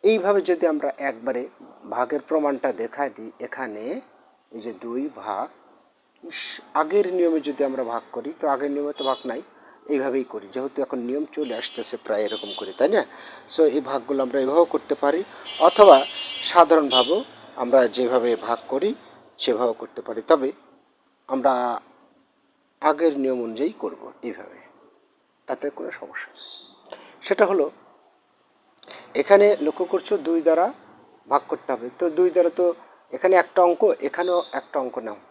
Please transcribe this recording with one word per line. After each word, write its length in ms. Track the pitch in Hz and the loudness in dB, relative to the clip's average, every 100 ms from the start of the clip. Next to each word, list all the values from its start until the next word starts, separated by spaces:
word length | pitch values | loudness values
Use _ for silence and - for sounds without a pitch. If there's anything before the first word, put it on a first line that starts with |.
এইভাবে 360 | 196 220 185 202 185 | 4 2 2 0 2
যদি 160 | 175 170 | 0 2
আমরা 160 | 151 147 - 139 | 0 -4 -4 -6
একবারে 320 | 113 120 127 131 _ - - - 120 | -6 -6 -6 -8 _ -20 -20 -10 -6
ভাগের 260 | 123 147 - | -4 -4 -2
প্রমাণটা 400 | 160 147 135 139 107 | -2 0 -2 -4 -4
দেখায় 300 | 117 - 139 127 | -8 -4 -6 -6
দিই, 140 | 113 - 123 | -18 -14 -14
এখানে 380 | - 127 104 117 226 - _ _ _ _ 113 | -10 -10 -10 -10 -10 -12 _ _ _ _ -14
এই 60 | 113 | -12
যে 60 | 92 117 | -12 -8
দুই 160 | 123 147 117 | -6 -8 -10
ভাগ, 240 | 104 98 127 - _ _ _ _ _ _ | -8 -6 -8 -12 _ _ _ _ _ _
ইস, 180 | 349 - - - - 147 | -18 -14 -14 -16 -6 -4
আগের 260 | 156 196 180 185 | 0 0 0 0
নিয়মে 220 | 170 160 143 | 0 0 -4
যদি 140 | 139 139 | -2 -4
আমরা 140 | 131 117 | -2 -6
ভাগ 100 | 117 - 123 | -6 -8 -10
করি, 160 | 135 165 | -10 -6
তো 60 | 156 | -4
আগের 180 | 135 143 143 | -2 -4 -4
নিয়মে 180 | 143 - | -6 -6
তো 40 | 135 | -4
ভাগ 100 | 127 127 | -4 -6
নাই, 100 | 117 117 - - - - | -10 -14 -20 -20 -20 -4
এইভাবেই 320 | 147 131 135 120 | -2 -2 -4 -4
করি, 140 | 107 101 | -10 -10
যেহেতু 240 | 127 139 - 135 | -8 -8 -6 -6
এখন 140 | 131 120 | -6 -6
নিয়ম 160 | 139 156 - | -6 -6 -6
চলে 180 | 139 113 | -6 -6
আসতেছে 340 | - 127 110 117 - | -8 -6 -6 -6 -6
প্রায় 180 | 107 104 | -4 -4
এরকম 240 | 107 104 95 | -6 -10 -12
করে, 120 | 98 - | -12 -2
তাই 100 | 135 208 | 0 0
না? 60 | - - - - - | -2 -12 -20 -20 -8
So 80 | - 156 135 | 2 2 2
এই 40 | 131 | -4
ভাগগুলো 300 | 135 - 139 127 | -6 -4 -2 -2
আমরা 120 | 139 131 | 0 2
এভাবেও 220 | 156 170 151 | 4 2 0
করতে 200 | - 143 | -4 0
পারি, 180 | 143 160 202 - - - 165 | 0 0 -4 -14 -16 2 2
অথবা 280 | - 202 135 143 - - - - | 10 12 12 8 -8 -12 -8 2
সাধারণভাবেও 680 | 175 156 160 143 127 120 190 269 - - - | 6 6 6 4 0 2 -2 -4 -18 -20 -8
আমরা 180 | 120 131 120 120 | 2 4 4 0
যেভাবে 340 | 123 127 120 113 107 | 0 0 0 -2 -2
ভাগ 120 | 117 - | -6 -4
করি 160 | 135 196 285 - - - _ | -2 -2 -4 -14 -20 -20 _
সেভাবেও 320 | - 110 120 110 | -4 0 0 -2
করতে 200 | 113 - - | -10 -14 -10
পারি, 140 | 113 - | -10 2
তবে 180 | 156 131 - _ _ _ _ _ _ - | 2 2 -6 _ _ _ _ _ _ -8
আমরা 200 | 131 135 127 123 117 - _ _ _ _ _ _ _ _ _ | -2 0 0 -2 -6 -10 _ _ _ _ _ _ _ _ _
আগের 320 | 151 151 165 139 | -2 2 0 0
নিয়ম 160 | 131 127 113 | -2 -2 -6
অনুযায়ী 240 | 113 156 - | -4 -6 -6
করব 180 | - - - - 120 | -10 -10 -20 -14 -14
এইভাবে, 320 | 92 - - - _ _ _ _ _ _ _ - | -14 -18 -20 -20 _ _ _ _ _ _ _ -12
তাতে 180 | 131 143 - | -8 -8 -10
কোনো 120 | - - | -14 -12
সমস্যা 300 | - - - | -16 -16 -16
নেই। 100 | - - - - _ - - - - - | -20 -20 -20 -20 _ -20 -20 -20 -18 -2
সেটা 180 | 196 196 | 2 4
হলো 140 | 190 143 - - _ _ _ _ _ _ _ _ _ - - - - | 4 0 -4 -20 _ _ _ _ _ _ _ _ _ -20 -20 -8 -6
এখানে 260 | 143 202 208 202 147 | 6 8 8 4 -2
লক্ষ্য 200 | - 180 | -4 -4
করছো 200 | 185 - 202 156 | -4 -2 -4 0
দুই 120 | 165 160 | 2 4
দ্বারা 180 | 160 196 - - - _ _ - | 4 2 -2 -20 -20 _ _ -2
ভাগ 100 | 139 - | -2 -2
করতে 180 | 143 - | -8 -6
হবে, 140 | 123 120 - | -8 -8 -4
তো 60 | 175 156 | -4 0
দুই 120 | 180 175 | 0 2
দ্বারা 160 | 170 170 | 0 2
তো 60 | 175 170 - _ _ - | -2 -2 -14 _ _ -4
এখানে 200 | 185 185 | 2 4
একটা 160 | 170 - 175 | 4 2 2
অঙ্ক, 140 | 170 214 - 139 | 4 0 0 -4
এখানেও 320 | - 180 175 - 135 | -4 -2 -2 -4 -10
একটা 180 | - 151 | -6 -6
অঙ্ক 120 | 127 120 110 | -6 -8 -10
নাও 120 | 104 _ | -14 _